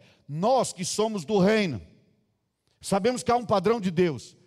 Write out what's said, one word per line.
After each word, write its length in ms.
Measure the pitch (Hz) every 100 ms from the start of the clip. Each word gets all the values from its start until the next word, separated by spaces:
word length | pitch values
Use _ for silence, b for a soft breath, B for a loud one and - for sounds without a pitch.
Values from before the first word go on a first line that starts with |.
| b b b
nós 440 | 147 208 262 196
que 120 | -
somos 400 | 180 - 220 214
do 140 | 139 208
reino, 440 | 185 220 196 113 - _ _ _ _ _ _ _ _ _
sabemos 420 | - 190 208 254
que 100 | -
há 40 | 240
um 100 | 233
padrão 340 | 208 180 233
de 100 | 185
Deus, 460 | 160 180 127 - -